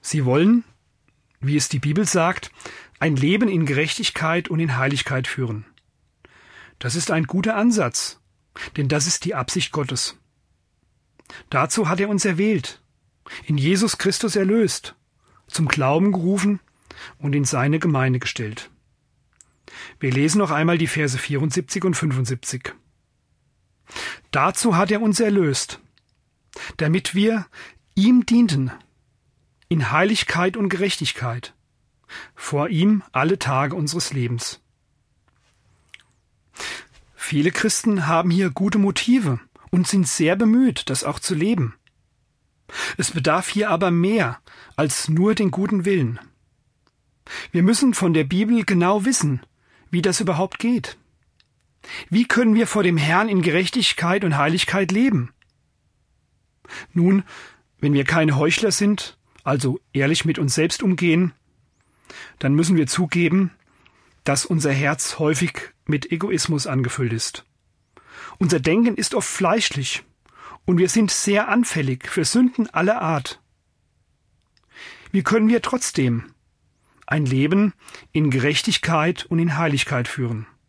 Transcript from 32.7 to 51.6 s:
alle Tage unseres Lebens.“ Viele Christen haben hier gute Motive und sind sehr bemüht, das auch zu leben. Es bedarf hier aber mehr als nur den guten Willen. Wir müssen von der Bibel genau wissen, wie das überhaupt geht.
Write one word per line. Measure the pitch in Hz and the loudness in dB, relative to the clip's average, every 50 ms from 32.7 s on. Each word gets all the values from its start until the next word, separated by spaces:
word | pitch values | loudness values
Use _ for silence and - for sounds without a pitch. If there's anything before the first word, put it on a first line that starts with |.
| 220 156 175 202 214 208 - - _ | 0 2 4 4 4 2 0 -4 _
alle | 131 135 160 190 - | 0 0 2 0 0
Tage | - 127 143 131 139 147 151 | -2 -2 0 0 0 -2 -2
unseres | 190 151 147 151 170 - - - | -4 -4 -4 -4 -4 -4 -4 -4
Lebens.“ | 135 123 120 123 117 - - - - _ _ _ _ _ _ _ _ _ _ _ _ _ _ _ _ _ _ _ _ _ _ _ _ _ _ _ - _ _ _ _ _ _ _ _ _ _ _ - - - - - - _ _ - - _ _ | -4 -2 -2 -2 -4 -6 -8 -12 -14 _ _ _ _ _ _ _ _ _ _ _ _ _ _ _ _ _ _ _ _ _ _ _ _ _ _ _ -20 _ _ _ _ _ _ _ _ _ _ _ -14 -12 -12 -12 -12 -16 _ _ -20 -20 _ _
Viele | _ - - - 143 147 180 | _ -8 -4 0 0 0 0
Christen | 180 - - 220 - - - 226 208 190 160 | 0 0 0 0 0 0 0 0 0 2 2
haben | 143 160 165 175 180 | 2 2 2 2 2
hier | 170 180 196 180 | 2 2 2 0
gute | 131 - 190 202 180 214 | 0 0 -2 0 2 2
Motive | 196 202 190 - - - 247 262 220 156 127 117 - _ _ - - - | 2 2 0 -2 2 2 2 4 4 2 -2 -2 -6 _ _ -20 -10 -2
und | - 180 180 - | 0 0 2 2
sind | - 196 180 | 2 2 2
sehr | 135 - - 165 156 175 | 2 0 0 2 2 2
bemüht, | 196 233 220 220 240 262 254 - - - - | 2 4 4 4 6 4 2 2 0 -4 -4
das | 135 123 - | -4 -4 -2
auch | 143 147 - | -4 -6 -6
zu | - - 185 | -4 -4 -2
leben. | 151 160 202 240 185 139 113 - _ _ _ _ _ _ _ _ _ _ _ _ _ _ _ _ _ _ _ - - - - - | 0 0 0 2 0 0 -2 -4 _ _ _ _ _ _ _ _ _ _ _ _ _ _ _ _ _ _ _ -12 -10 -8 -8 -6
Es | - 180 - - | -4 -6 -4 -4
bedarf | 160 127 160 151 180 180 - | -2 0 0 0 0 -2 -2
hier | - 208 208 214 | -2 -2 0 0
aber | 190 165 190 185 | 0 0 2 2
mehr | 170 170 170 190 220 226 175 117 123 - _ - - - - - - | 2 2 2 2 2 0 0 -2 -4 -8 _ -20 -20 -20 -20 -16 -4
als | - 151 151 - - - - | -2 -2 -2 -2 -4 -2 -2
nur | 160 160 180 214 220 | 0 2 2 2 2
den | - 214 190 | 2 0 0
guten | 139 185 190 208 214 196 175 | 0 -2 -2 0 0 -2 0
Willen. | 202 196 180 135 117 120 117 - - _ _ _ _ _ _ _ _ _ _ _ _ _ _ _ _ _ _ _ - - - - - | 0 0 0 0 -2 -4 -8 -12 -20 _ _ _ _ _ _ _ _ _ _ _ _ _ _ _ _ _ _ _ -16 -16 -14 -14 -4
Wir | - 170 170 | 0 2 4
müssen | 185 233 - 285 262 220 | 4 4 4 2 2 2
von | - 196 180 165 | 2 0 2 2
der | 156 156 | 2 0
Bibel | 139 175 180 214 214 240 233 202 | 0 0 0 0 2 2 0 2
genau | - 202 175 175 180 196 214 190 | 2 2 2 4 4 2 2 2
wissen, | 247 262 - - 147 135 123 - _ _ _ _ _ _ _ _ _ | 0 0 0 0 0 -2 -2 -6 _ _ _ _ _ _ _ _ _
wie | - 175 165 | -4 0 0
das | 196 175 - | 0 0 0
überhaupt | 220 170 175 147 185 190 - - | 0 -2 0 0 -2 -4 -4 -4
geht. | - 233 247 233 131 - - _ _ _ _ _ _ _ _ _ _ _ _ _ | -2 0 0 0 -2 -6 -14 _ _ _ _ _ _ _ _ _ _ _ _ _